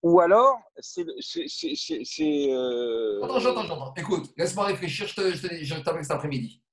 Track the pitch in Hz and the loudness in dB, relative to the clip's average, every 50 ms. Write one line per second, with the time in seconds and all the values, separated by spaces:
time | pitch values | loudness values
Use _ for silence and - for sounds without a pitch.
0 | - 170 170 175 175 170 190 220 247 269 269 233 - _ _ - - - - - | 4 8 8 8 8 8 8 8 8 6 4 4 -4 _ _ -18 -18 -14 -8 -8
1 | - 165 - - - - - 170 165 - - - - 165 147 151 - - 160 120 | -8 -8 -8 -10 -10 -8 -6 -6 -6 -6 -8 -6 -6 -6 -6 -6 -6 -6 -6 -8
2 | 120 - - - 156 151 151 147 143 139 131 127 127 127 120 120 123 120 113 113 | -6 -8 -4 -2 0 2 2 2 2 2 2 2 0 0 0 0 -2 -2 -2 0
3 | 113 110 104 101 - - - 254 202 254 254 - 214 165 170 151 135 131 - - | 0 0 0 -2 -2 0 0 2 2 2 2 2 -2 -6 -6 -8 -8 -10 -8 -8
4 | 160 139 185 170 - - _ - 165 175 175 196 202 202 190 - 180 170 135 - | -4 -2 -2 -2 -2 -6 _ -2 -2 -2 0 0 0 0 0 -2 -2 -6 -4 -4
5 | 208 208 - - 196 185 180 147 135 180 170 165 156 135 160 160 139 - 160 160 | -6 -6 -4 -2 -2 -2 -2 -2 -6 -8 -8 -8 -6 -6 -6 -4 -2 -2 -2 -2
6 | 156 139 156 143 - 147 139 127 113 110 - _ _ _ | -2 -4 -4 -4 -4 -4 -4 -4 -6 -8 -10 _ _ _